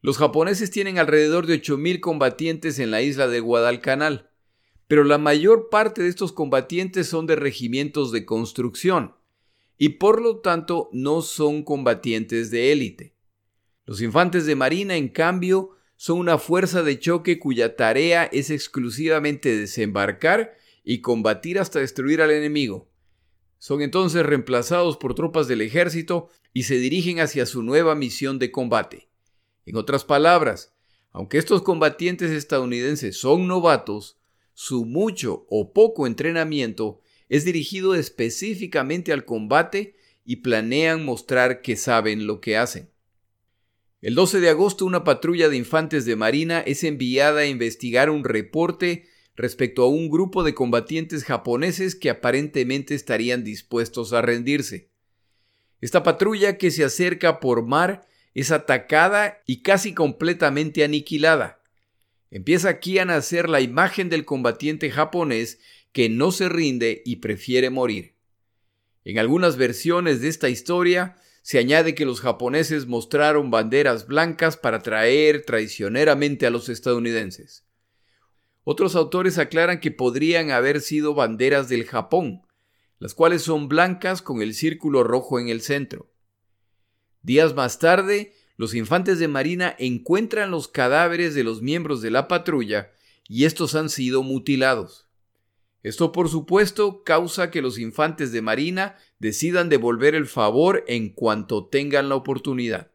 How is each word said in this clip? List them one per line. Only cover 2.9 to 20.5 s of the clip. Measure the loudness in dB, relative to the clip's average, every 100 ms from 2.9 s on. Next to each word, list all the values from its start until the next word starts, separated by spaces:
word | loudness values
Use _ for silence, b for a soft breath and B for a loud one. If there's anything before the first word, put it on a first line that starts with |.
la | 0
isla | 0 0 0
de | 0
Guadalcanal, | 0 2 2 0 -2 0 0 -4 _ _ _ _ _ _ _
pero | 6
la | 6 6
mayor | 4 4 6 6 6
parte | 2 2 0
de | -4
estos | -2 -6
combatientes | -4 0 0 0 -4 -4 -4 -2
son | -4 0
de | 0
regimientos | 0 -4 -4 -2 -4 -2 -2
de | -2
construcción | -4 -4 -4 -4 -6 -2 0 0 -2 _ _ _ _ _ _ _
y | 0
por | 4 4 4
lo | 2 0
tanto | 0 -2 -2 -4 -4
no | -6 -2 -2
son | -4 -2 0 0
combatientes | -4 -2 0 0 -2 -4 -2 -4 -2
de | 0 2
élite. | 2 0 -8 -20 _ _ _ _ _ _ _
Los | -14 -6
infantes | -2 2 2 0 0
de |
marina, | 0 0 -2 -2 -4
en | -4
cambio, | 0 0 0 0 0 0 b b b
son | -4 -2
una | 2 0
fuerza | 2 0 0 0
de | 0 -2
choque | 0 -2 0 -2
cuya | -2 0 0
tarea | 2 0 2 2 2
es | 2 -2 -2
exclusivamente | -6 -6 -6 -6 -4 0 0 0 -2 0 -2
desembarcar | -2 -4 -4 0 -2 0 2 2 0